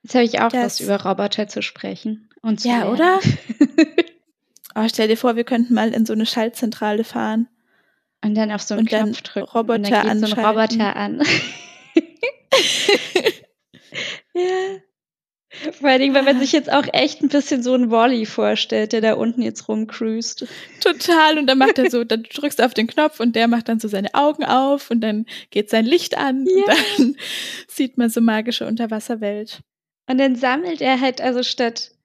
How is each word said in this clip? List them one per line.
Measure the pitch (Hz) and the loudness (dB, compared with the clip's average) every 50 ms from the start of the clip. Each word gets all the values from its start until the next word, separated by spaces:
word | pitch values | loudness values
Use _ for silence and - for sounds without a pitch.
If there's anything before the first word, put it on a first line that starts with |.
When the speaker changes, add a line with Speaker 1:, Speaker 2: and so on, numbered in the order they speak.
| _ | _
Speaker 1:
Jetzt | - - | 0 2
habe | 254 240 | 2 2
ich | 226 214 208 | 2 2 0
auch | 220 233 | 0 0
Speaker 2:
Das | 240 247 240 - - - | 2 0 -2 -2 -4 -6
Speaker 1:
Lust, | |
über | - 202 202 196 | -2 -2 -2 -2
Roboter | - 208 190 190 202 202 - - 214 202 | 0 -2 -2 -2 -2 -4 -2 -4 -6 -6
zu | - 208 | -6 -8
sprechen | 208 - _ - - 196 196 - - 220 214 214 _ _ _ _ | -8 -8 _ -10 -10 -10 -10 -8 -8 -8 -8 -8 _ _ _ _
und | - 226 214 214 | -2 -2 -2 0
zu | - 240 | 0 0
Speaker 2:
Ja, | 240 240 208 | 0 0 0
Speaker 1:
lernen. | 185 240 | 0 0
Speaker 2:
oder? | 277 330 359 370 381 381 | 2 4 4 4 4 2
Speaker 1:
<laughs> | - - - - - 220 - 294 - - - 311 311 - - 339 - _ _ _ _ _ _ _ _ _ _ _ - - | 2 0 0 -6 -12 2 2 2 4 6 2 2 4 2 -2 -2 -2 _ _ _ _ _ _ _ _ _ _ _ -10 -4
Speaker 2:
Oh, | 220 220 226 | -2 -2 -2
stell | - - 220 | 0 0 2
dir | 214 226 | 2 2
vor, | 226 - 247 226 | 2 2 0 0
wir | 226 233 | 0 -2
könnten | - 254 226 240 240 240 | 0 0 0 2 2 2
mal | 214 220 226 - | 2 2 0 0
in | 233 226 | 0 0
so | 220 | 0
eine | 214 214 220 | 0 -2 -2
Schaltzentrale | - - 240 220 233 233 - 254 214 220 - 220 214 208 208 226 | -2 0 -2 -2 -2 -2 -4 -6 -6 -4 -4 -4 -2 -2 -2 -4
fahren. | - - 240 226 214 220 226 233 - _ _ _ _ _ _ _ _ _ _ _ _ _ _ - | -4 -6 -6 -4 -2 -2 -2 -2 -4 _ _ _ _ _ _ _ _ _ _ _ _ _ _ -4
Speaker 1:
Und | 214 214 | -2 0
dann | 214 220 208 | 0 0 -2
auf | 208 202 | -4 -6
so | - - 208 | -6 -6 -2
einen | 214 226 | 0 0
Speaker 2:
Und | 220 | 0
dann | 220 214 220 214 | 2 0 0 -2
Speaker 1:
Knopf | 233 - | -4 -6
drücken | - - - 202 196 - | -12 -10 -8 -8 -8 -4
Speaker 2:
Roboter | - 233 226 226 233 | -2 -2 0 0 0
Speaker 1:
und | 208 202 202 | 0 0 2
dann | 233 208 | 2 2
geht | |
so | - 214 | 2 2
ein | 220 214 220 214 214 233 | 0 0 0 -2 -2 0
Speaker 2:
anschalten. | 208 214 220 220 220 220 233 226 | 0 2 2 2 0 0 0 0
Speaker 1:
Roboter | 214 202 - | 0 0 -2
an. | - 202 202 - - | -4 -6 -6 -2 -2
<laughs> | 294 - - - - - - - - - - - - _ _ 330 - - _ _ - 508 - _ _ _ - 494 349 - - - - - 415 - - - - 370 - - - - _ _ _ _ _ _ _ - _ _ - - - - - - _ _ _ | 0 0 0 -2 -2 -6 -12 -16 -20 -20 -20 -20 -20 _ _ 0 0 0 _ _ -8 -8 -8 _ _ _ 2 2 2 0 -2 0 2 2 2 2 0 -2 -4 0 0 0 -4 -4 _ _ _ _ _ _ _ -20 _ _ -14 -12 -12 -12 -12 -16 _ _ _
Ja. | 349 359 370 370 370 381 392 392 381 _ _ _ _ _ _ _ _ _ _ _ _ _ _ - - 277 311 349 - | -4 -2 -2 -2 -4 -4 -6 -10 -14 _ _ _ _ _ _ _ _ _ _ _ _ _ _ -20 -12 -12 -12 -10 -2
Vor | 262 285 | 2 2
allen | 262 254 | 4 4
Dingen, | 269 277 262 | 4 4 2
wenn | 277 269 | 4 4
man | 277 277 254 | 4 2 2
Speaker 2:
Ah. | |
Speaker 1:
sich | 277 269 | 2 2
jetzt | - 302 - - | 0 0 0 2
auch | - 190 - - | 0 0 0 0
echt | - - 302 294 - - | 0 0 0 0 -2 -2
ein | - 269 | -2 2
bisschen | - 285 - - 302 254 | 2 0 0 0 -2 -2
so | 233 247 254 | 0 0 2
einen | 254 247 226 | 2 2 2
Wall-E | 226 226 226 262 262 233 214 | 4 4 4 4 2 0 -2
vorstellt, | - - - 214 208 214 214 - - 226 220 214 214 | -4 -2 -2 0 0 0 -2 -4 -2 -2 -2 -2 -2
der | 233 220 | -2 0
da | 214 220 214 | 0 0 0
unten | - 220 233 233 247 | 0 -2 -2 -2 -2
jetzt | 226 226 214 - - - | -4 -4 -6 -10 -8 -6
rumcruist. | 214 220 220 214 - - 226 220 220 226 233 - - - 262 - - - - - - - | -4 -4 -4 -6 -6 -6 -4 -4 -4 -4 -6 -8 -10 -10 -14 -14 -16 -20 -20 -20 -12 -2
Speaker 2:
Total. | - 370 339 - - - 349 320 311 311 311 302 | 0 0 0 0 0 2 4 6 6 4 4 2
Und | 285 | 2
dann | 254 269 262 | 2 4 6
macht | 269 277 - - | 4 4 4 4
er | 254 349 | 2 2
so, | 247 240 | 2 0
dann | 233 233 226 226 226 | 0 0 -2 -4 -4
drückst | - - - 294 294 - - | -8 -10 -6 -4 -4 0 2
du | 226 | 0
auf | 247 - | 2 2
den | - 220 226 | 0 -2 0
Knopf | - 320 302 302 - - | 2 2 0 0 0 0
und | 240 240 226 | -2 0 2
der | 226 226 | 2 2
macht | 233 233 233 226 - | 2 2 0 0 -2
dann | 226 220 | -4 -2
so | 220 | -2
seine | 214 208 190 202 - - | -4 -4 -4 -4 -2 0
Augen | - 285 302 302 320 285 | 2 2 2 2 0 0
auf | - - 254 269 277 285 277 - - | 2 2 2 4 2 0 0 -2 -2
und | 233 233 | -2 -2
dann | 220 220 214 214 226 - - - - _ | 0 -2 -2 -4 -6 -8 -12 -18 -18 _
geht | - 202 214 - | -4 -4 -2 0
sein | - 226 220 | 0 2 2
Licht | 240 330 339 - - - - | 4 2 2 2 -2 -2 -2
an | - 269 262 269 269 | 0 -2 -2 0 0
Speaker 1:
Ja. | 370 370 381 403 403 262 | 2 2 2 4 4 4
Speaker 2:
und | 320 - 415 415 403 | 2 2 0 2 2
dann | 262 240 285 - - - - - | 2 2 2 -4 -10 -12 -10 -10
<laughs> | - - - - - _ | -10 -12 -14 -16 -16 _
sieht | - - 269 254 _ | -4 -4 -4 -2 _
man | - 240 226 | 0 0 0
so | 226 240 | 2 2
magische | 233 226 214 220 220 240 233 - 226 | 0 2 2 0 -2 -4 -6 -6 -6
Unterwasserwelt. | - 220 226 233 214 220 214 - - 240 220 214 202 208 208 220 226 - - - _ _ _ _ _ _ _ _ - | -6 -4 -4 -4 -4 -6 -8 -6 -8 -8 -6 -4 -6 -6 -6 -10 -12 -16 -20 -20 _ _ _ _ _ _ _ _ -2
Speaker 1:
Und | 262 254 | 0 2
dann | 277 269 254 | 2 2 2
sammelt | 240 269 254 254 294 349 359 330 - | 0 0 0 0 -2 -2 -6 -6 -2
er | - 262 262 247 | 0 0 2 2
halt, | 269 262 254 - | 0 -2 -2 -2
also | - 254 247 247 247 | -4 -2 -2 -2 -2
statt | - - - 247 233 226 - - - _ _ _ | -4 -2 -2 -2 -4 -4 -6 -14 -14 _ _ _